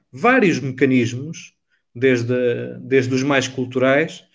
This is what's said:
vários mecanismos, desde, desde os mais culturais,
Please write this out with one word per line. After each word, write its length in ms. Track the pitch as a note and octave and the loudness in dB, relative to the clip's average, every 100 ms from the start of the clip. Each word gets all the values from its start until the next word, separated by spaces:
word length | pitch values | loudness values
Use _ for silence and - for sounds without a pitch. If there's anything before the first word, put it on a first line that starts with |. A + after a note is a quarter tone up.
| _ | _
vários 480 | C3 A3 B3+ F#3 C3+ | -4 0 4 4 2
mecanismos, 920 | C3+ C3 C3+ B2+ G#2+ A#2+ D3+ E3 - _ _ _ _ | -2 0 2 2 0 -4 -10 -12 -16 _ _ _ _
desde, 420 | A#2+ C3 B2 A#2 B2 B2 A#2+ B2 B2 | -2 2 2 0 0 0 -2 -6 -12
desde 340 | B2 C3+ A#2 | 0 0 2
os 120 | C3 | 0
mais 240 | C#3 C#3 B2+ | 0 0 0
culturais, 760 | - B2 B2 C3 C#3+ E3 - _ | -4 -6 0 2 2 0 -6 _